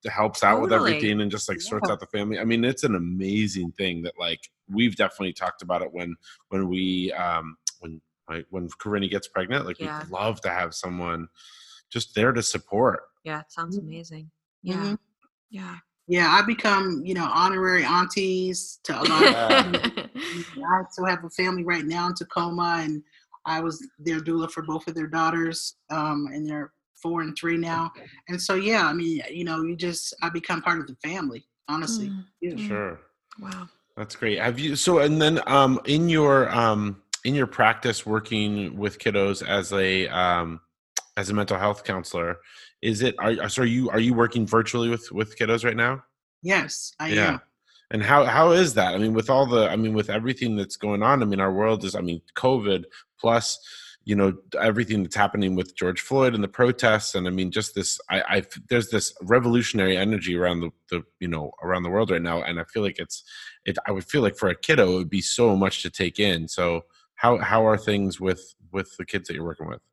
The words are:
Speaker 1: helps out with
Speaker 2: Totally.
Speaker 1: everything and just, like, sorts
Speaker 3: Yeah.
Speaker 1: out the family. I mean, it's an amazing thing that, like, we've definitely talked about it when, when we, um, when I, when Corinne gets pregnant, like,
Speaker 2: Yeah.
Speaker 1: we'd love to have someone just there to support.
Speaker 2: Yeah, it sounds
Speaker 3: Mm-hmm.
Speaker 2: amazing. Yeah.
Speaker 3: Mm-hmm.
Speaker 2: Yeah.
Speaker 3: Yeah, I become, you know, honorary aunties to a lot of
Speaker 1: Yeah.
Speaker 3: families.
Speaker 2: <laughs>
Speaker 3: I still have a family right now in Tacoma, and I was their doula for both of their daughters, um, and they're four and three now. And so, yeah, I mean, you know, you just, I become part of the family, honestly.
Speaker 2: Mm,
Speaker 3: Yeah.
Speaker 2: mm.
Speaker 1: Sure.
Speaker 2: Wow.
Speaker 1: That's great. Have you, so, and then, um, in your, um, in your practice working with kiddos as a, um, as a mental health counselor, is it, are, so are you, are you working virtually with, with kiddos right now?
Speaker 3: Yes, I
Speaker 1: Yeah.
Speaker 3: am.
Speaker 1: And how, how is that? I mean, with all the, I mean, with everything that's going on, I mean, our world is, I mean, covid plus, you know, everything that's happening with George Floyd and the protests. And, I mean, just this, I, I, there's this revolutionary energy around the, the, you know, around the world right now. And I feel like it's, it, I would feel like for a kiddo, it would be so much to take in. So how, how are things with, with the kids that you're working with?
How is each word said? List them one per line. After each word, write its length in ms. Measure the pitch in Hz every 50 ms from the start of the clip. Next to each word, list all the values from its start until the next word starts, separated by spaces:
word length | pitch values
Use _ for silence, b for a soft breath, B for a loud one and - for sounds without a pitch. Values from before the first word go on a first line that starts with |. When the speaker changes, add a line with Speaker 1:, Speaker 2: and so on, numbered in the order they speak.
| _ 110
Speaker 1:
helps 320 | - - 107 110 107 - -
out 180 | 98 107 113
with 100 | - 185
Speaker 2:
Totally. 260 | 190 185 - - -
Speaker 1:
everything 260 | - - 107 104 104 104
and 80 | 101
just, 180 | 98 104 - -
like, 140 | 98 - -
sorts 260 | - 110 107 104 95
Speaker 3:
Yeah. 60 | 107
Speaker 1:
out 60 | 101
the 60 | 95
family. 320 | - - 104 104 104 110 92
I 60 | 107
mean, 220 | 113 117 117 117
it's 180 | 123 127 - -
an 120 | 139 107
amazing 760 | 92 85 87 90 92 95 95 101 107 107 104 92 95 87 85 82 -
thing 240 | 98 92 87 85 82
that, 160 | 87 - -
like, 320 | 87 85 82 85 - - _ _ _ _
we've 260 | 95 104 117 120 98
definitely 360 | - 107 95 - - 98 92 85
talked 300 | - 92 90 - _ 101
about 180 | 87 90 87
it 100 | 90 -
when, 260 | 73 87 87 87 85 _ B B B B B _
when 180 | - 95 98 90
we, 440 | 90 92 92 92 92 92 90 92 -
um, 440 | 80 90 87 85 82 82 80 80 _ _ - - _
when 220 | 87 82 80 80 _ _ _ _ _ -
I, 160 | 80 82 78 _
when 180 | 95 92 90 85 - _
Corinne 300 | - 107 104 101 98 95
gets 160 | 98 98 - -
pregnant, 380 | _ - 92 92 120 143 -
like, 120 | 90 87 -
Speaker 2:
Yeah. 180 | 160 - 151 151
Speaker 1:
we'd 100 | 156 -
love 300 | 92 92 101 110 113 101 -
to 60 | 95
have 260 | 87 90 90 85 80
someone 540 | - - 92 90 87 87 85 85 82 82 82 _ B B B B B B B B B B _
just 240 | - 120 113 - -
there 180 | 107 107 123 131
to 100 | 117 110
support. 600 | - - - - _ - 104 127 123 - - - - _ _ _
Speaker 2:
Yeah, 160 | 160 156 151
it 100 | 156 _ -
sounds 260 | - 165 170 180 202
Speaker 3:
Mm-hmm. 100 | 180 156
Speaker 2:
amazing. 420 | 156 165 170 165 160 156 156 160 _ _ _ _ _ _ _
Yeah. 140 | 180 185
Speaker 3:
Mm-hmm. 180 | 190 196 202 208 214 _ _ _ _ _ _ _ _ _ _
Speaker 2:
Yeah. 260 | 220 190 190 180 180 175 _ _ _ _ _ -
Speaker 3:
Yeah, 200 | 175 175 175 165
I 120 | 160 196 202
become, 600 | 208 233 220 - 220 202 196 196 185 175 139 147
you 100 | 180 190
know, 140 | 180 165 165 -
honorary 520 | 160 175 185 196 185 185 185 185 180 156
aunties 960 | 123 170 175 180 180 - 208 190 190 185 185 185 185 185 180 - - - - _
to 100 | - -
a 80 | - -
lot 220 | - - - 359
of 60 | 277 254
Speaker 1:
Yeah. 300 | - - - - 269 254
Speaker 3:
families. 480 | 180 - 254 - 233 - - - - _
Speaker 2:
<laughs> 420 | 247 311 349 339 175 - - -
Speaker 3:
I 260 | 139 - - 185 185 185 -
still 160 | - - 185
have 180 | 185 180 170 170
a 60 | 170
family 320 | - - 185 185 190 185 170
right 200 | 170 175 170 147
now 240 | 147 165 175 175 180
in 60 | 180
Tacoma, 680 | - 170 - - 180 170 175 170 175 175 175 170 165 160
and 180 | 156 156 151 151 b b b b b b b _
I 140 | 160 160 160
was 260 | 165 165 156 - 135 - _ _
their 220 | 147 165 165 160
doula 300 | 151 160 165 165 160 160
for 120 | - - 156
both 260 | 156 156 160 - -
of 60 | 160
their 120 | 165 156
daughters, 680 | 151 156 165 160 160 165 165 165 165 165 160 - - - _ _ _
um, 380 | - 156 151 156 151 147 147 139 135
and 160 | 147 151 151
they're 240 | 151 151 147 - _ _ _ _ _ _ -
four 200 | 170 170 165 160
and 140 | 156 156
three 200 | - - 170 170
now. 340 | 165 170 165 165 165 165 170 - B B B B B B -
And 120 | 175 180
so, 140 | - - 196
yeah, 320 | 190 190 208 226 214 175
I 60 | 160 151
mean, 280 | 170 170 165 165 151 - -
you 140 | - 170 175
know, 180 | 170 165 160 160
you 140 | 165 175
just, 380 | 165 175 175 170 160 - - - - -
I 60 | 165
become 340 | 165 170 165 - 180 160 147
part 160 | 180 175 165
of 60 | 143
the 100 | - 131
family, 500 | _ - 147 170 190 170 139 120 113 - _ _ _ _ -
honestly. 400 | 147 156 165 147 226 220 208 202
Speaker 2:
Mm, 160 | 196 190 185 _ _ _
Speaker 3:
Yeah. 120 | - 175 165
Speaker 2:
mm. 140 | 113 214 208
Speaker 1:
Sure. 320 | 104 104 104 95 85 78 - _ _ _ _ _ - -
Speaker 2:
Wow. 280 | 202 196 185 185 180 175 _ _ _ _ _
Speaker 1:
That's 200 | - 107 107 -
great. 220 | - - 113 104 87
Have 200 | 101 120 120 123
you, 180 | 147 156 143
so, 220 | 143 - 185 180 160
and 200 | 143 147 156 156
then, 200 | 156 151 165 156 -
um, 340 | - 131 139 135 131 131 123 -
in 240 | - 143 156 165 170
your, 400 | 165 156 151 143 139 135 127 - -
um, 480 | 120 117 113 107 104 104 104 98 95 _ _ - - -
in 100 | 123 135
your 100 | 147 131
practice 580 | - - - 123 110 113 113 - 123 110 - -
working 680 | 107 107 110 107 - 113 107 104 104 104 104 101 85 -
with 220 | 101 101 104 - -
kiddos 480 | - 117 101 101 98 98 98 - -
as 260 | - 95 101 95 - 98
a, 360 | 98 95 95 95 95 95 -
um, 520 | - 87 90 90 87 87 85 82 82 80 _ _ _ _ _ _ _ - - _ _
as 120 | - 98 92
a 40 | 104
mental 240 | 104 101 92 104 92
health 260 | 95 104 104 101 -
counselor, 540 | - 98 95 85 - - 87 85 85 90 - B B B B B B B B
is 220 | - 113 113 104 120
it, 120 | 127 - -
are, 300 | - 107 117 - - 107
so 140 | - - 131
are 40 |
you, 240 | 117 117 123 131 113
are 100 | - 113
you 140 | 113 120 123
working 320 | 117 120 117 - 123 110
virtually 420 | 98 - 113 110 110 - 120 117 117
with, 220 | 117 113 - - -
with 240 | 98 110 107 - -
kiddos 260 | 120 107 113 117 110
right 120 | 123 110
now? 260 | 113 117 120 131 135 - _ _ _ _ _ _ _ -
Speaker 3:
Yes, 500 | 170 196 185 143 - - - - - - _
I 100 | 156 160
Speaker 1:
Yeah. 200 | 104 - 104 - -
Speaker 3:
am. 60 | 123 - _ _ _ b b b b b b
Speaker 1:
And 120 | - 107 107
how, 220 | 110 139 147 139
how 280 | 123 113 131 160 170 170
is 220 | 180 190 160 120
that? 200 | 107 95 92 90
I 40 | 95
mean, 140 | 107 110 110
with 160 | 110 107 -
all 180 | 139 131 139
the, 220 | 127 120 117 107 92
I 80 | 82
mean, 160 | 107 110 110 110
with 160 | 107 104 -
everything 480 | 101 110 110 123 131 127 123 120 110
that's 200 | 104 98 95 -
going 260 | - - 104 104 101 107
on, 200 | 120 139 139 120
I 40 |
mean, 140 | 104 101 95
our 120 | 98 98 95
world 320 | 95 104 110 110 104 95
is, 100 | 95 95
I 60 | 101
mean, 220 | 90 87 85 82 _ _ _
covid 500 | - - 127 135 127 104 101 98 90 82 - B B B B _ _
plus, 380 | - 117 117 117 113 - - - B B B B B B B B _
you 120 | - 104
know, 160 | 101 98 98 92 - - - - 71
everything 420 | 87 113 107 110 120 98 110 107 95
that's 100 | 87 -
happening 400 | 104 104 98 - 107 101 95 92
with 220 | 92 90 - -
George 240 | - - 90 92 87
Floyd 340 | - - 131 135 135 127 117
and 80 | 110 101
the 60 | 95
protests. 680 | - - 127 120 123 - - 117 107 107 104 - -
And, 140 | 98 90 90
I 20 |
mean, 220 | 92 92 92 92 82
just 220 | 110 107 - -
this, 240 | 101 92 - - - - -
I, 120 | - 98 -
I, 200 | - 98 101 92 - - - - _
there's 200 | 123 120 110 -
this 260 | - 104 - - - - 92
revolutionary 760 | 90 113 127 123 120 117 123 117 - - 113 95 95 92
energy 380 | 90 98 104 110 101 82 92 87
around 240 | 87 90 90 87 85
the, 100 | 85 82 - _ _ _
the, 140 | - 87 78 _ _ _
you 80 | 90 87
know, 240 | 82 80 76 - - - -
around 200 | 87 92 92 87
the 60 | 87
world 200 | 92 104 113 104
right 120 | 92 82 85
now. 200 | 85 85 82 80
And 160 | - 87 85
I 60 | 85
feel 180 | - - 113 104
like 160 | 98 - -
it's, 240 | 85 - - - - B B B B B B B B
it, 120 | - 95 - -
I 60 | - 104
would 120 | 95 -
feel 160 | - - 147 123
like 140 | 101 -
for 120 | - - 98
a 80 | 90
kiddo, 380 | - - - 156 143 107 90 90
it 20 |
would 140 | 92 92 82
be 100 | 87 98
so 340 | - - - - 120 117 101
much 280 | 95 98 95 - - -
to 80 | 87
take 280 | - - 95 90 - -
in. 300 | 104 101 92 85 80 76
So 380 | - - 90 87 85 82 - b b b b b b
how, 200 | - - 120 120 120
how 260 | 117 - 107 113 113
are 100 | 110 110 104
things 400 | - - 104 101 101 98 92 -
with, 360 | 95 92 92 - - - - _ _ 82 90
with 240 | 98 92 - -
the 80 | - 92
kids 240 | - - 101 85 -
that 60 | 85
you're 100 | - 82
working 240 | 85 80 - 80 80
with? 120 | - 64 _ _